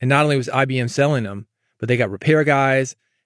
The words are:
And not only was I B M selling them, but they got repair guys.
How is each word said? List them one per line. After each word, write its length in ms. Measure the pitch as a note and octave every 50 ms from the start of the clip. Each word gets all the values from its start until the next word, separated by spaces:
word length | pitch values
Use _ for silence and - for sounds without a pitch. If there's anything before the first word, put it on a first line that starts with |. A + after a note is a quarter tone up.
And 80 | B2 B2+
not 140 | C#3 C#3+ D3+
only 120 | D3+ C#3+
was 140 | C3+ A#2+ B2
I 160 | B2+ C3 C3+
B 120 | C3 C3 B2+
M 100 | A#2+ A#2
selling 360 | - - C#3 D3 D3+ B2+ A2
them, 220 | G2 G2+ G2+ G#2 _ _ _ _ _ _ -
but 100 | - A2
they 80 | B2
got 140 | A#2+ A#2+ G2
repair 340 | G2+ F#2+ - D#3 D#3 D3+ D3+
guys. 500 | D3+ C#3+ C#3 C3+ C3+ C3+ C3+ C3+ C3 - _ _ _ _ _ _